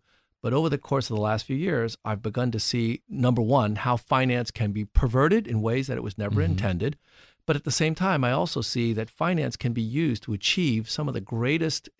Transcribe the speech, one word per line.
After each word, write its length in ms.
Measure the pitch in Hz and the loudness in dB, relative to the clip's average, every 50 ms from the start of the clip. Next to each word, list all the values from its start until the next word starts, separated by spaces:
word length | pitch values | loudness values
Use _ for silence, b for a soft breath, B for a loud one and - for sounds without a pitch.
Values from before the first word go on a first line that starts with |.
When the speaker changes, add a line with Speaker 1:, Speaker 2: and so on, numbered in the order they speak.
| _ _ _ _ _ _ _ _ | _ _ _ _ _ _ _ _
Speaker 1:
But 120 | - 104 | -4 0
over 160 | 123 143 160 160 | 2 2 2 2
the 100 | 143 135 | 0 -2
course 300 | - - 139 135 123 - | -2 -2 -2 -2 0 0
of 80 | 120 | -2
the 60 | 107 | 0
last 220 | 104 107 110 107 - | 0 0 0 -2 -2
few 120 | - 131 | -4 -4
years, 400 | 139 170 190 160 123 117 113 113 - - | -2 -2 0 0 0 -2 -2 -4 -6 -6
I've 180 | 113 107 101 | -6 -4 -4
begun 280 | 113 - 101 123 123 123 | -4 -4 -2 0 0 0
to 80 | 113 110 | 0 -2
see, 440 | - - - 120 117 113 120 - _ - | -2 -2 0 0 0 0 -2 -4 _ -8
number 340 | - - 120 123 123 120 | -2 0 2 2 4 4
one, 340 | 113 107 135 135 110 104 104 | 4 4 4 4 4 2 0
how 200 | 104 - 131 123 | 0 0 0 0
finance 540 | 113 - - 139 131 131 127 123 120 120 - | -2 0 0 2 2 2 2 0 0 -2 -4
can 220 | - - 113 104 | -4 -2 -2 -2
be 120 | 101 107 107 | -2 -2 -4
perverted 600 | - - - - 123 110 131 143 165 202 233 233 | 0 2 2 4 4 4 4 4 4 4 2 2
in 160 | - 120 107 | 0 0 0
ways 240 | 107 113 117 135 135 | 0 0 0 0 -2
that 100 | 135 120 | -2 -4
it 60 | 123 | -4
was 160 | 120 110 - - | -6 -6 -6 -4
never 220 | 104 104 104 - | -2 0 0 2
Speaker 2:
Mm-hmm. 120 | 95 90 | 2 2
Speaker 1:
intended. 440 | 92 92 101 98 90 85 101 139 147 b b b b b b b b b _ | 0 0 0 0 0 0 -2 -2 -4 b b b b b b b b b _
But 100 | - 151 | -2 -2
at 80 | 147 - | -2 -2
the 60 | 147 | -2
same 240 | - - 165 156 160 | 0 0 0 0 0
time, 300 | - 180 196 180 143 127 | 0 0 0 2 2 2
I 80 | 123 | 2
also 280 | 127 156 180 165 - - | 2 0 0 -2 -2 -4
see 320 | 113 - - 123 117 117 | -4 -2 -2 0 0 0
that 180 | 113 107 117 - | 0 -2 -4 -6
finance 460 | - - 160 175 185 165 143 123 - | -6 -4 -2 0 0 0 0 -2 -4
can 160 | - - 120 | -2 -4 -2
be 100 | 117 120 | -2 -2
used 400 | 113 110 120 151 165 147 117 - - | -2 -2 0 0 0 0 0 -2 -4
to 80 | - | -4
achieve 560 | 107 98 - - - 190 180 143 113 110 110 - | -4 -2 -2 0 0 2 2 2 2 0 0 -2
some 200 | - - 151 143 | -4 -4 -2 -2
of 60 | 123 | -4
the 60 | 117 | -4
greatest 680 | 98 - 120 113 120 127 151 165 165 160 - - - - - _ | -6 -4 -4 -2 0 0 0 0 0 -2 -2 -4 -8 -12 -20 _